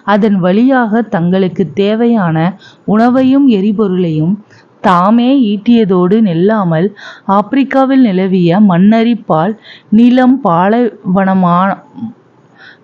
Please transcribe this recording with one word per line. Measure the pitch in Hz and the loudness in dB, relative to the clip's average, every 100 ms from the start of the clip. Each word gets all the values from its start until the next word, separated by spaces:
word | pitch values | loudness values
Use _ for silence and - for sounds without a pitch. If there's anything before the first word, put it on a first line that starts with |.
அதன் | - 208 214 | -4 0 0
வழியாக | 202 180 202 254 262 226 226 | 0 0 0 2 0 0 -2
தங்களுக்கு | 240 185 175 190 185 185 165 | -2 -2 -2 0 -2 -4 -6
தேவையான | 175 196 220 240 233 170 160 170 190 - _ - | -2 -2 0 0 0 -2 -2 -2 -6 -16 _ -2
உணவையும் | 208 240 254 262 277 277 | 0 2 2 2 2 2
எரிபொருளையும் | 208 208 202 208 185 175 156 160 208 - - _ _ | 2 0 -2 -2 -2 -2 -2 -2 -4 -8 -20 _ _
தாமே | 208 180 190 233 240 277 | 0 0 2 2 2 0
ஈட்டியதோடு | 214 202 220 233 202 180 180 220 | 0 -2 0 2 2 0 2 0
நில்லாமல், | 214 165 190 220 175 160 202 - - - - | 0 0 0 0 -2 -2 -2 -6 -20 -12 -4
ஆப்பிரிக்காவில் | 196 196 269 269 269 262 269 | -2 -2 -2 -2 0 0 2
நிலவிய | 240 180 190 190 170 185 | 2 0 0 0 2 2
மண்ணரிப்பால் | 208 170 196 226 233 233 - 156 180 220 - - - | 2 2 2 2 0 -2 -2 -2 -2 -6 -14 -20 -2
நிலம் | 214 240 254 254 269 | 2 4 4 2 2
பாலைவனமா-, | 196 170 190 233 240 - - 190 190 190 180 175 196 - - 170 226 - _ _ _ _ - - | 0 0 0 0 -2 -6 -4 -2 0 0 0 0 -2 -6 -12 -16 -16 -16 _ _ _ _ -20 -14